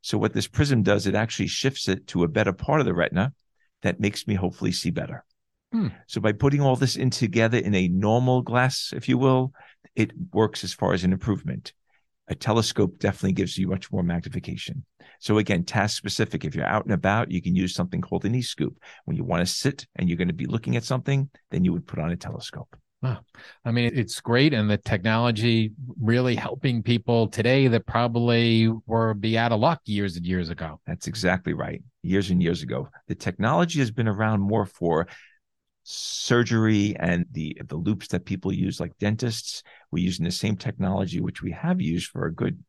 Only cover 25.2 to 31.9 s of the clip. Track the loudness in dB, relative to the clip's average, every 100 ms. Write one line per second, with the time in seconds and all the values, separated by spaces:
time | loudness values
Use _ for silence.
25.2 | 2 2 2 2 2 -4 -14 -2 2 4
26.2 | 2 0 -2 -2 0 0 2 0 4 2
27.2 | 2 2 4 6 6 4 2 0 2 2
28.2 | 4 4 6 6 4 2 0 0 2 0
29.2 | 0 2 2 4 2 2 -2 -2 -2 -2
30.2 | -2 0 -2 -6 -10 -10 -10 -8 -8 -2
31.2 | 0 2 -2 -4 -4 -8 -14